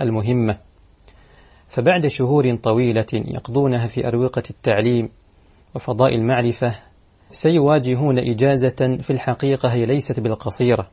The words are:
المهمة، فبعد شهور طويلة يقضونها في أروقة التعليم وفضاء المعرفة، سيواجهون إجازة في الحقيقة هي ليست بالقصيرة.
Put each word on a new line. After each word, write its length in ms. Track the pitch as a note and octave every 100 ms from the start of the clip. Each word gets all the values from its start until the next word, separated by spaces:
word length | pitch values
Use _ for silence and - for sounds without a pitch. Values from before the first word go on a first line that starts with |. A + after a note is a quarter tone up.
المهمة، 560 | A#2 A2 G#2+ B2 A2+ G2+ - _ _ _ _ - - - - _ _
فبعد 400 | - B2 F3+ D3
شهور 480 | - B2+ D3 B2+ A#2
طويلة 500 | A2+ A#2 B2 A2+ G#2+
يقضونها 720 | A2+ - - - B2+ C#3 B2 A2+
في 200 | A#2+ A#2+
أروقة 360 | A#2+ B2+ B2+ -
التعليم 600 | - - G#2 A#2 A#2+ G#2+ - _ _ _ _ _ -
وفضاء 400 | - A2 C3 B2
المعرفة، 600 | A2+ B2 A#2+ A#2 A#2+ G#2 - _ _ _ _
سيواجهون 880 | - D#3 E3+ C#3+ D3+ B2+ B2+ D3 B2+
إجازة 800 | B2 A2 C#3 C#3 B2+ - C3 B2
في 80 | B2+
الحقيقة 600 | C3+ - A#2+ C#3 C3+ B2+
هي 160 | A#2+ A2+
ليست 340 | C#3 - B2+
بالقصيرة. 680 | A2+ G#2+ - - B2 A#2 -